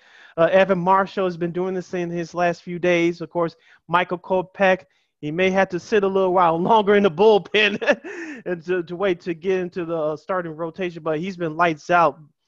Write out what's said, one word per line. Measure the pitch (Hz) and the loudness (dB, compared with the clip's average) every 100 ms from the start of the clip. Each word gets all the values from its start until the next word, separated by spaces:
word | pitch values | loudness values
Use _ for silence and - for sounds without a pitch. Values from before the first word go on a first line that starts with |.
| _ _ - - | _ _ -10 0
uh, | 165 | 2
Evan | 190 190 185 | 4 4 2
Marshall | 175 190 190 - 185 | 2 2 2 -2 -4
has | 165 | -2
been | 175 | -6
doing | 175 185 | -4 -6
this | 185 175 | -6 -6
in | 185 170 | -6 -6
his | 170 165 | -6 -8
last | 170 175 170 | -2 -2 -2
few | - 175 | -8 -4
days. | 180 175 170 170 | 0 2 0 -2
Of | 165 | -8
course, | 175 170 - _ _ - | -4 -4 -6 _ _ -2
Michael | 170 - 175 | -2 0 -6
Kopech, | - 185 180 - 196 190 - _ _ - | -2 -4 -2 0 2 2 -4 _ _ -12
he | 151 | -8
may | 165 185 | -2 0
have | 190 190 | 2 0
to | 175 | -2
sit | - 214 | 0 0
a | 196 | 2
little | 190 190 | 2 2
while | 180 170 165 | 2 2 2
<laughs> | |
longer | 196 220 196 208 | 2 2 4 4
in | |
the | 202 | 4
bullpen | 156 214 208 175 208 208 208 247 269 339 370 320 269 | 4 4 4 2 0 2 0 -2 -2 -4 -14 -12 -12
<laughs> | 175 | -8
and | 180 160 | -8 -4
to, | 185 | -4
to | 170 170 | -4 -4
wait | 202 175 | -2 -2
to | 185 | -6
get | 165 185 185 | -6 -2 -2
into | 180 185 165 | -4 -8 -6
the, | 165 | -4
uh, | 151 151 | -4 -6
starting | - 185 170 | -6 -6 -6
rotation, | 151 165 160 180 165 | -8 -10 -6 -8 -6
but | 156 156 | -4 -4
he's | 185 175 | -4 -6
been | 165 156 | -6 0
lights | 175 151 - | 0 -2 0
out, | 175 160 135 147 _ | 2 2 0 -18 _